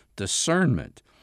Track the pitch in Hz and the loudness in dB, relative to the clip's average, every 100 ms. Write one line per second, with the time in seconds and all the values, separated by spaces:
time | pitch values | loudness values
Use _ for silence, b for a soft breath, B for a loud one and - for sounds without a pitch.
0 | b - 98 - - 175 170 90 - - | b -8 -4 -2 0 2 2 0 -4 -16
1 | b b | b b